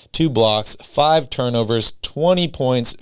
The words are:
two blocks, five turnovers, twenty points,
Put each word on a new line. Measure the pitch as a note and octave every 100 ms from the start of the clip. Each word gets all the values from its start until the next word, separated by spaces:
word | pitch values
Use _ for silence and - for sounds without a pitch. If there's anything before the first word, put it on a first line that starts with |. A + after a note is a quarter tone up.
| -
two | - D#3+
blocks, | A#2 A2 G#2+ G#2+ -
five | - - D3 D#3+ C3
turnovers, | - B2 A#2 A2 A#2 G#2+ -
twenty | - D3 E3 F3+ E3+
points, | - B2+ B2+ A#2 -